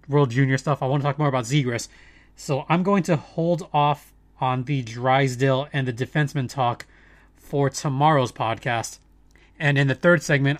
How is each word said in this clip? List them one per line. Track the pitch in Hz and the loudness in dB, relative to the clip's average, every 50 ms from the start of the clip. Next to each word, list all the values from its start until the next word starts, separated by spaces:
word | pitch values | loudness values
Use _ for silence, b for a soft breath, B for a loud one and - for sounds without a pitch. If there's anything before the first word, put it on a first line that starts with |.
| _ | _
World | - 139 147 143 127 | 0 2 2 2 2
Junior | 117 131 139 131 135 | 2 2 2 2 2
stuff. | 131 - 160 143 - | 0 -2 -2 -2 -2
I | 143 | -2
wanna | 127 139 143 135 | -2 -2 0 0
talk | 147 135 143 | -2 -2 0
more | 151 | 0
about | 143 131 127 117 | 0 0 -2 -2
Zegras. | 110 139 151 127 123 120 110 - b b b b b b b b b b | 0 0 0 0 0 -2 -4 -6 b b b b b b b b b b
So | - - - 143 131 147 | -12 -6 -4 -4 -4 0
I'm | - 160 175 | 0 0 0
going | 185 202 202 196 156 | 2 2 2 2 2
to | - 170 | 0 0
hold | 131 - - - 170 165 170 175 160 175 - | -2 -2 -6 -6 -4 -2 0 -2 -2 -4 -2
off | - 147 147 147 147 - - - _ _ _ _ _ - | 0 2 2 2 0 -2 -6 -16 _ _ _ _ _ -4
on | 135 127 127 131 123 | -4 -2 -2 -2 -4
the | 131 147 135 | -4 -4 -4
Drysdale | 123 113 113 120 120 131 131 135 139 131 123 120 135 135 131 131 143 - | -4 -6 -8 -4 0 2 2 2 2 0 0 0 2 2 2 0 -2 -4
and | - 143 131 | -4 -4 -4
the | 127 120 | -4 -4
defenseman | 113 127 - - 156 151 143 - 147 127 120 | -4 -6 -4 -2 -2 -2 -2 -2 -4 -6 -4
talk | - 143 127 120 117 - - b b b b b b b b b b | -4 -2 -2 -2 -2 -4 -10 b b b b b b b b b b
for | _ - - - 143 139 135 | _ -12 -6 -2 0 0 0
tomorrow's | - - - 151 131 135 147 156 160 139 127 120 | -2 -4 -4 -4 0 2 2 4 4 4 2 0
podcast. | - - 123 110 113 - - 135 117 113 110 - - - _ _ _ _ _ _ b b b b b - | -2 -4 -4 -4 -4 -4 -4 -4 -4 -4 -4 -8 -12 -18 _ _ _ _ _ _ b b b b b -4
And | 160 143 143 | -2 0 2
in | 139 143 | 2 2
the | 135 127 | 2 0
third | - - 175 175 160 - | 2 4 4 4 4 2
segment, | - 151 135 139 139 147 151 | 0 0 2 2 0 -2 -2